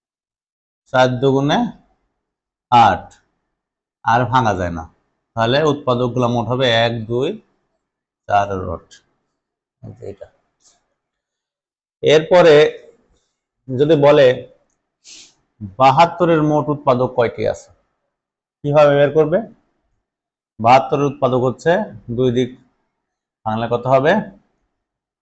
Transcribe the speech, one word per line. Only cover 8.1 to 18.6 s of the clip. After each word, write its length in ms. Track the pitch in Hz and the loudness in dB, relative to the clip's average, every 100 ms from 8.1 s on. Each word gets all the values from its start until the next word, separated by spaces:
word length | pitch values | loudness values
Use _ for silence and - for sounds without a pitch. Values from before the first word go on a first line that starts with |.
| _ - | _ -4
চার 180 | 101 101 | -2 -2
আর 80 | 95 92 80 | -6 -8 -12
আট। 120 | - - _ _ _ _ _ _ _ _ | -14 -20 _ _ _ _ _ _ _ _
এই 80 | 113 | -20
যে 100 | 104 101 | -18 -18
এটা। 160 | - - _ _ _ _ _ _ _ _ _ _ _ _ _ _ _ _ _ | -18 -20 _ _ _ _ _ _ _ _ _ _ _ _ _ _ _ _ _
এরপরে 520 | 135 151 160 180 175 147 156 - - _ _ _ _ _ _ _ - | 0 0 4 4 6 6 4 0 -16 _ _ _ _ _ _ _ -8
যদি 280 | 127 147 160 143 | -2 0 2 4
বলে 200 | 147 131 123 - _ _ _ _ _ - - - _ _ - 101 92 | 4 4 2 -6 _ _ _ _ _ -20 -20 -20 _ _ -18 -12 2
বাহাত্তরের 640 | 131 135 175 - 170 160 151 | 4 4 2 2 0 2 2
মোট 160 | 151 139 | 0 -2
উৎপাদক 360 | 147 - 123 127 127 | -4 -2 0 0 -2
কয়টি 280 | 117 - 104 | -4 -4 -6
আছে, 160 | 98 - _ _ _ _ _ _ _ _ _ | -6 -12 _ _ _ _ _ _ _ _ _